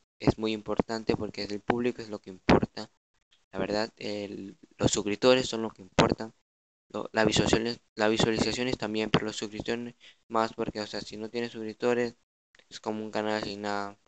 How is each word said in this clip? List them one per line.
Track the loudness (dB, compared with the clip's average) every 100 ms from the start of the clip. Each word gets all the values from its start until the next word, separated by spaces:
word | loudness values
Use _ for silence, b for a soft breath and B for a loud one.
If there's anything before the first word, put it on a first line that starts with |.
| _ _
es | 2 4
muy | 0
importante | -2 -4 -6 -4 -4 -2 -2
porque | -4 -6
el | -8 -6
público | -4 -2 -2 -4
es | -8
lo | -10
que | -12
importa. | -4 4 4 2 -6 -14 _ _ _ _ _ _
La | -6
verdad, | -2 0 -2 -4
el, | -8 -6 -6 -8 -12 -14 -18 0
los | 2
suscriptores | 2 0 4 6 6 4
son | -2
los | -6
que | -8
importan. | -2 2 2 2 -4 -14 _ _ _ _ _
Lo, | -8 -2
la | 2
visualizaciones, | 4 4 4 2 0 -4 _ 0
las | 2
visualizaciones | 4 4 2 0 0 -2 -2
también, | -2 -2 2
pero | 2 0
las | -4
suscripciones | -6 -6 -6 -6 -6 -14 B B -2
más | 0 0
porque, | 0 -4 -4
o | -6
sea, | -8
si | -10 -10
no | -8
tienes | -6 -6
suscriptores, | -6 -10 -2 0 2 0 -6 _ _ _ _ _
es | -10
como | -6 -4
un | -4
canal | -2 0 -2
sin | -2 -6
nada, | -4 -4 -4 -10